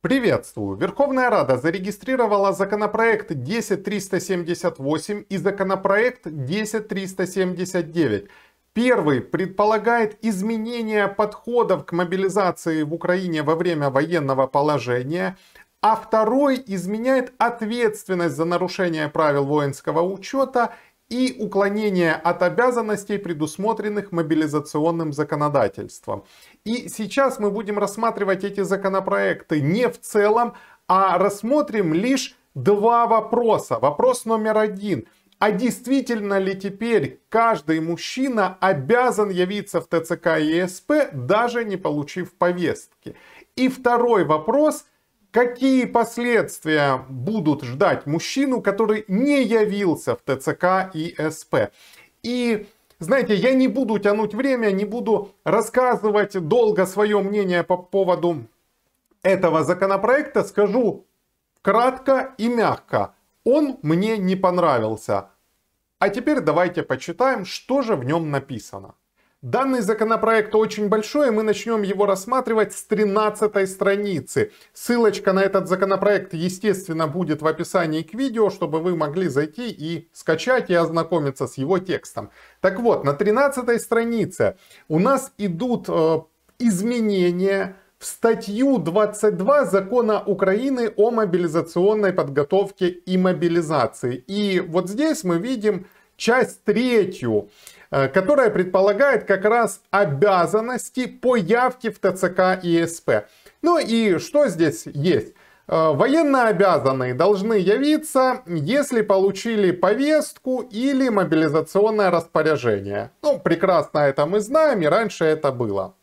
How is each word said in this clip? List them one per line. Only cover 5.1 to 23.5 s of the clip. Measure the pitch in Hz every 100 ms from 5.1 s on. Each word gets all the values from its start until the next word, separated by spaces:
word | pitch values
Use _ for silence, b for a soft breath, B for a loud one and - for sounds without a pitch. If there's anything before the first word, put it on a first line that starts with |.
| 208 -
и | 196
законопроект | 196 196 190 190 196 196 240 233 175
десять | 156 131 196 214 220 214
триста | 196 190 190 180
семьдесят | 190 185 175 180 185 160
девять. | 160 143 101 98 b b b _
Первый | - 247 240 156 131
предполагает | - 160 185 - 208 220 202 233 220 -
изменение | 226 190 208 226 220 240 220 214 196
подходов | 202 208 - - 240 226 180 -
к |
мобилизации | 170 180 185 196 175 185 165 170 160
в | 151
Украине | 170 175 180 185 160
во | 147 160
время | 175 160 143
военного | 127 156 170 139 135 131
положения, | 143 147 147 120 123 131 170 185 185 B B B _
а | 208 214
второй | - 220 220 262 285 262
изменяет | - 190 175 214 240 262 254 _
ответственность | 233 240 214 240 233 214 - 180 170 139
за |
нарушение | 165 175 180 - 180 156 151
правил | 156 156 143
воинского | 139 147 143 131 - 151
учета | 180 190 196 269 262 254 233 B B B _
и | 240 254 -
уклонение | 208 196 202 208 214 185 170
от | 156 170 175
обязанностей, | 180 170 247 233 214 202 196 202
предусмотренных | 190 160 151